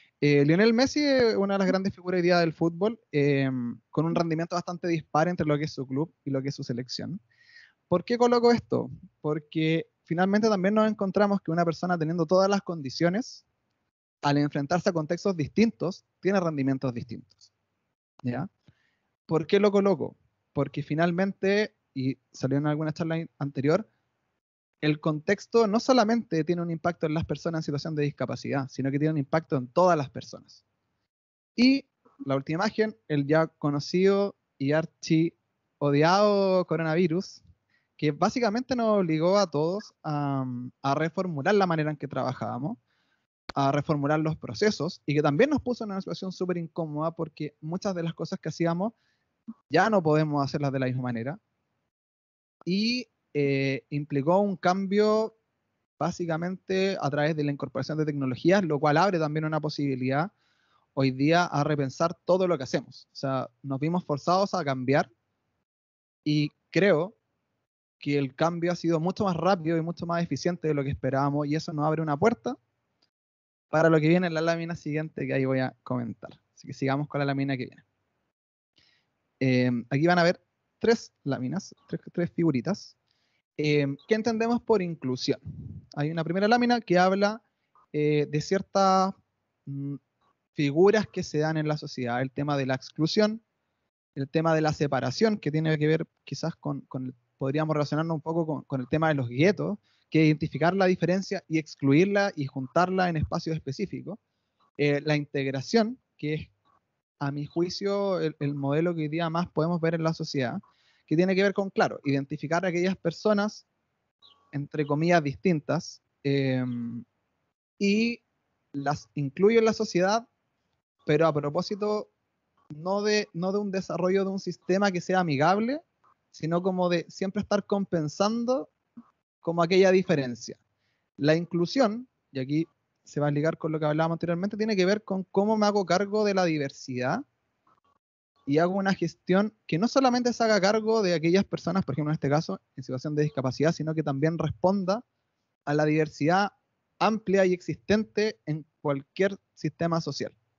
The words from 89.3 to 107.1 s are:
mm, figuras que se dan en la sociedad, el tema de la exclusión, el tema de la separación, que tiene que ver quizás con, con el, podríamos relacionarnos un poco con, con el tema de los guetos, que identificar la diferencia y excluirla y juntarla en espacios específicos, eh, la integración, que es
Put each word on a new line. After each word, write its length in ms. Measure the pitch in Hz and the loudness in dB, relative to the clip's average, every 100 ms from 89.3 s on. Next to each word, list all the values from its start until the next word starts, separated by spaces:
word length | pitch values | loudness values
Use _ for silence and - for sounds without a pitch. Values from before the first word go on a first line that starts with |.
| _ _ _ - | _ _ _ -12
mm, 300 | 139 139 143 _ _ _ _ _ | -8 -8 -8 _ _ _ _ _
figuras 520 | - 147 143 190 214 202 | -4 0 4 6 4 0
que 160 | - | -6
se 160 | 180 151 | -6 -2
dan 180 | 156 160 | -2 -2
en 120 | 151 | -2
la 80 | 151 | -4
sociedad, 460 | 147 - 120 120 | -6 -8 -4 -4
el 80 | 131 | -4
tema 260 | - 147 143 | -4 -4 -2
de 100 | 131 | -2
la 80 | |
exclusión, 680 | 131 - - 160 - 214 220 _ _ _ _ _ _ _ | -4 -6 -4 -2 2 2 0 _ _ _ _ _ _ _
el 140 | - 135 | -10 -4
tema 260 | 160 160 | 0 2
de 60 | 160 | 2
la 120 | 156 | 2
separación, 640 | 151 143 139 127 127 220 214 | 0 -2 0 -2 0 0 0
que 120 | 151 | -2
tiene 260 | 151 160 156 | -2 0 0
que 80 | 151 | 2
ver 200 | 156 160 _ | 0 -2 _
quizás 320 | - 147 160 - | -14 -8 -8 -8
con, 260 | 147 139 | -8 -8
con 240 | - 135 127 | -8 -10 -8
el, 80 | 123 _ - | -12 _ -8
podríamos 380 | 135 143 156 | -4 -2 0
relacionarnos 400 | 151 147 151 165 | 0 0 -2 -2
un 60 | 160 | -4
poco 260 | 160 165 160 | -4 -4 -2
con, 160 | 143 | -6
con 180 | - 135 | -6 -8
el 80 | 123 | -2
tema 200 | 156 160 | 0 2
de 60 | |
los 140 | 143 120 | 0 -2
guetos, 500 | 120 170 196 143 101 _ _ _ | 2 2 2 -2 -6 _ _ _
que 160 | 156 | 4
identificar 500 | 156 156 160 135 160 | 4 4 -2 0 0
la 120 | 190 185 | 2 2
diferencia 560 | 185 165 185 190 190 - | 2 0 0 -2 -8 -4
y 100 | 160 | -4
excluirla 720 | 151 - 135 143 190 202 202 170 | -4 -2 4 6 6 2 0 -2
y 100 | 135 | -8
juntarla 640 | 139 131 165 180 185 180 | -8 -2 2 2 2 0
en 80 | 160 | 0
espacios 400 | - 170 165 160 | -2 -4 -4 -6
específicos, 640 | - 135 196 - 131 208 _ _ _ _ _ - | -6 -8 -6 -8 -12 -14 _ _ _ _ _ -2
eh, 240 | 147 143 | 0 0
la 160 | 147 151 | 0 -2
integración, 800 | 147 143 135 135 131 226 220 254 _ _ | -2 -4 -4 -4 0 0 0 -4 _ _
que 180 | 147 | -6
es 140 | 156 165 _ _ _ _ _ _ | -6 -8 _ _ _ _ _ _